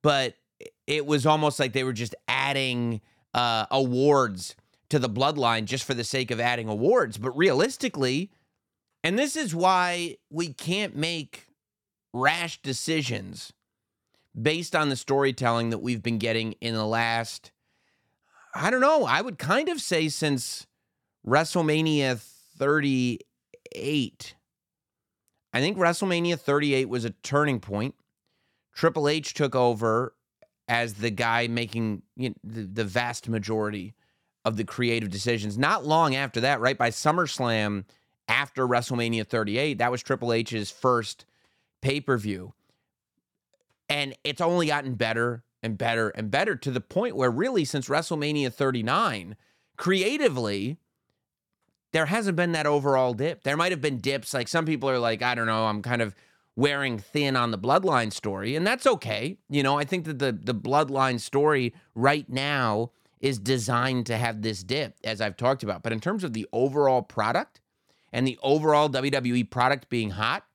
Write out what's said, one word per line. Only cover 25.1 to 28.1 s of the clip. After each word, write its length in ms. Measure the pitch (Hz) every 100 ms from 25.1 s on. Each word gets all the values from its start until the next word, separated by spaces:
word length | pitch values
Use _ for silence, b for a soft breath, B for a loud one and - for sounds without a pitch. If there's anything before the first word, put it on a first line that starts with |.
| _ _ _ _
I 80 | 120
think 160 | 151 190
WrestleMania 600 | 170 170 190 175 175 170
thirty-eight 500 | - 143 147 131 131
was 160 | 123 113
a 60 |
turning 480 | - - 143 147 123
point. 340 | - 104 127 - _